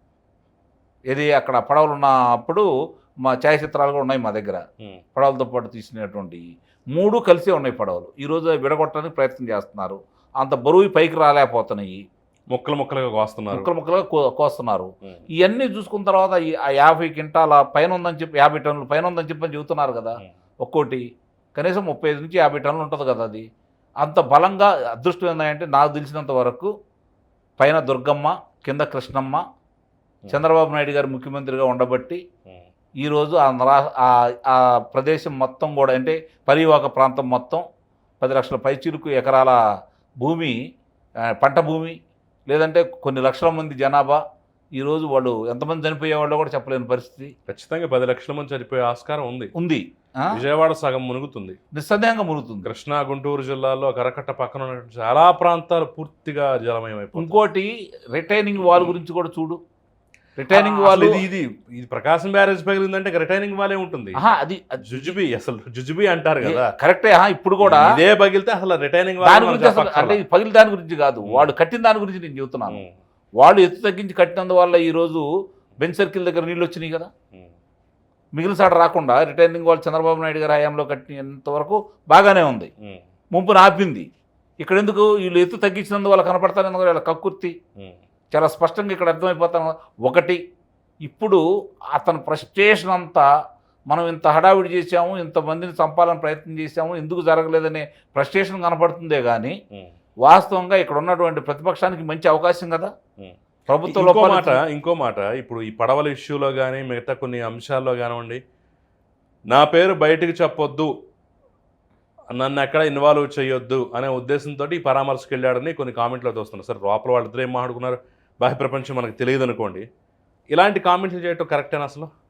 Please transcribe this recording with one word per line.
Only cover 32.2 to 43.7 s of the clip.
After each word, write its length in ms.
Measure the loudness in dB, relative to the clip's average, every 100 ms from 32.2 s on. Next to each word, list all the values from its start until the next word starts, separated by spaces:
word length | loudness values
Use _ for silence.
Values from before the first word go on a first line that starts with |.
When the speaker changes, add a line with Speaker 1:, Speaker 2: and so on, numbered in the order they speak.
| -14 _ _
Speaker 2:
Hmm. 100 | -20 _ _ _ -8
Speaker 1:
ఈరోజు 400 | -2 0 2 2
ఆ 160 | 2
నరా-, 400 | 2 4 4 2 2
ఆ, 340 | 4 4 2 0 0
ఆ 300 | 4 4 2
ప్రదేశం 640 | 0 -4 -2 -2 -4 -4
మొత్తం 360 | -4 -4 -4 0
కూడా, 180 | 2
అంటే 360 | 2 0 -4 -8 _ 0
పరివాహక 480 | 2 4 4 2 2
ప్రాంతం 340 | 0 0 -4
మొత్తం 340 | -4 -4 -8 -8 _ _ _ _ -6
పది 120 | -2
లక్షల 220 | 0 -2 -4
పైచిలుకు 540 | -4 -4 -6 -8 -4
ఎకరాల 720 | -2 2 2 4 4 4 0 -10 _ _ -8
భూమి, 560 | -6 -4 -4 -6 -10 _ _ _ _ -6
ఆ, 140 | -6
పంట 280 | 0 2 2
భూమి, 420 | -2 -4 -8 -14 _ _ _ _ -4
లేదంటే 360 | -2 0 0
కొన్ని 380 | 0 -4 -6 -2
లక్షల 280 | -2 0 -2
మంది 260 | -2 -6